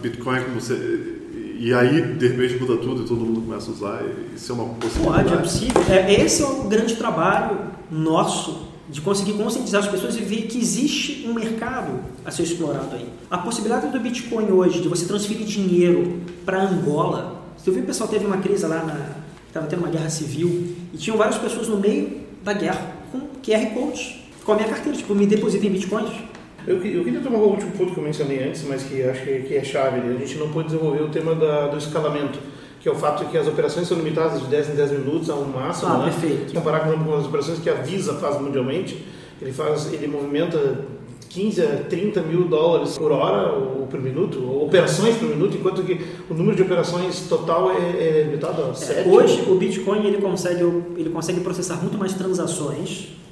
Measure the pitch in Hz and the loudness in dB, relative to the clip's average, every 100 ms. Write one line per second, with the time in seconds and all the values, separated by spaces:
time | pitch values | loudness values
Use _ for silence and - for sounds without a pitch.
0 | 117 110 123 127 127 113 117 127 - - | -6 -6 -2 -2 -2 -6 -4 -2 -2 -2
1 | - - - 110 107 - 117 123 127 156 | -4 -10 -12 -10 -10 -4 2 4 6 4
2 | 147 - 123 123 127 123 127 113 123 127 | 2 2 2 4 0 0 0 0 0 -4
3 | 110 113 113 113 113 107 107 - 104 113 | -2 -2 0 -2 -2 -8 -8 -6 -6 -6
4 | - - - - - 120 120 - 113 - | -6 -8 -10 -12 -8 -6 -6 -4 -2 2
5 | - - 175 170 170 - 247 196 175 190 | 4 4 4 2 2 0 4 4 8 6
6 | 190 208 160 - 196 - 196 220 226 226 | 8 6 6 4 2 0 2 2 2 0
7 | 233 165 180 214 220 196 - - - 156 | 0 2 2 2 0 -2 -6 -12 -8 -2
8 | 160 160 - - - - - - - 143 | 2 4 2 0 -4 -8 -12 -16 -12 -4
9 | 170 202 196 208 233 - - 196 196 185 | 0 0 0 0 0 -2 0 0 2 0
10 | - 233 - 226 - 247 196 175 294 - | -2 -2 -2 -2 -2 -2 0 2 2 0
11 | - 277 226 226 220 226 233 262 170 127 | -4 -6 -4 -4 -2 -4 -4 -4 -4 -6
12 | - - - - 165 170 156 139 139 123 | -8 -12 -10 -4 -2 -2 -2 -2 -4 -8
13 | 120 - - 175 233 233 214 247 - 269 | -10 -14 -6 -4 -4 -4 0 0 0 -2
14 | 226 - - 226 208 185 175 165 156 175 | -4 -6 -4 -2 4 4 4 2 -2 -2
15 | 175 202 202 226 214 202 185 175 175 175 | -2 -4 -2 -4 -4 -2 2 4 4 4
16 | - - - - - 190 196 170 147 147 | 0 -4 -10 -8 -4 -2 0 0 0 0
17 | 175 - - - - - - 185 - - | 0 -2 -6 -12 -16 -4 0 0 0 -2
18 | 214 214 202 185 190 196 160 160 160 147 | 0 0 0 0 2 2 2 0 -2 -4
19 | 147 - - - - 160 151 175 170 165 | -8 -10 -14 -18 -10 -6 -4 -2 -2 -2
20 | 156 - 139 147 175 175 175 - - - | -2 -4 -4 0 0 0 -2 -8 -12 -8
21 | 214 220 220 - 226 - - 208 196 - | -2 2 2 2 -2 -4 -2 2 2 2
22 | - - - - 190 202 147 - - - | -2 -6 -12 -10 -4 -2 -2 -2 -6 -12
23 | - 262 - - - 214 214 247 294 - | -10 -10 -10 -10 0 2 2 -2 -4 -4
24 | - - - - - 214 214 - 294 - | -10 -12 -18 -10 0 2 2 -2 -2 -4
25 | - 202 202 214 214 190 208 180 - 220 | 0 2 4 4 2 2 2 0 0 -2
26 | 226 - - - - - - 185 196 349 | -4 -8 -12 -16 -20 -10 -2 0 0 0
27 | - 294 262 226 208 190 - 190 180 160 | 0 -2 0 4 4 4 -2 -2 -2 0
28 | 151 151 139 135 139 - 139 131 - 135 | -4 -2 -2 0 -2 -4 -4 -6 -4 -2
29 | 127 127 139 131 127 147 127 147 135 123 | 0 -2 -2 -2 0 -2 0 0 2 0
30 | 120 123 139 156 151 160 156 156 156 143 | -2 -2 -4 -4 -4 -2 -2 0 0 0
31 | 151 156 160 156 156 147 143 151 - 160 | 0 0 0 2 2 2 0 -2 -4 -2
32 | 151 147 139 - - - - - 165 - | 0 -2 -4 -6 -12 -16 -20 -4 -2 0
33 | 151 190 180 160 147 151 151 170 175 170 | 0 0 0 0 2 2 0 0 0 0
34 | 156 160 160 139 131 147 147 147 143 139 | 0 0 0 0 0 0 2 0 2 0
35 | 131 165 160 143 139 127 139 175 175 151 | 0 0 -2 -2 -4 -4 -4 -2 0 2
36 | 170 - 160 135 - 165 156 156 156 156 | 2 0 0 0 -2 -2 0 2 2 0
37 | 156 147 127 143 151 160 165 135 131 190 | 2 0 0 -2 -2 -2 0 -2 -2 -2
38 | 151 - 147 143 139 131 127 160 - - | -2 -2 -2 -2 -2 -2 0 -2 -4 -8
39 | - - - - 131 127 151 151 151 151 | -12 -16 -18 -12 -10 -4 0 0 -2 -4
40 | 147 143 143 147 170 165 139 123 - - | -4 -4 -2 0 0 2 2 0 -6 -12
41 | - - - 175 214 180 160 - - 170 | -16 -18 -12 -2 0 2 2 0 -2 -2
42 | 208 190 160 170 170 156 165 156 139 - | 0 0 0 0 2 4 4 4 2 0
43 | 156 135 170 196 180 143 131 135 131 139 | 2 4 4 2 2 0 -2 -2 -4 -4
44 | 131 135 190 135 127 135 147 185 156 156 | -4 -2 -2 -2 -2 0 4 6 6 4
45 | 220 226 156 151 196 - 190 185 180 175 | 4 4 0 2 2 2 0 0 -2 -2
46 | - - - 165 202 190 180 170 156 175 | -4 -10 -8 2 2 4 4 4 2 0
47 | 180 - - 160 170 170 185 185 175 175 | -2 -4 0 0 2 2 4 2 0 2
48 | 165 156 151 156 160 160 135 127 - 151 | 4 4 2 0 -2 -2 -2 -4 -2 2
49 | 185 - - - - 185 - - 190 214 | 8 8 8 6 4 4 4 0 0 2
50 | 208 202 196 175 180 175 175 175 170 - | 2 2 0 0 0 2 2 2 -4 -4
51 | 160 160 165 175 180 180 - 160 202 208 | -4 -2 -2 -2 -2 -4 -4 -4 -2 -2
52 | 185 190 185 175 151 - 139 151 185 - | -2 -2 -2 0 -2 -2 -4 -4 -6 -8
53 | - - - | -10 -16 -20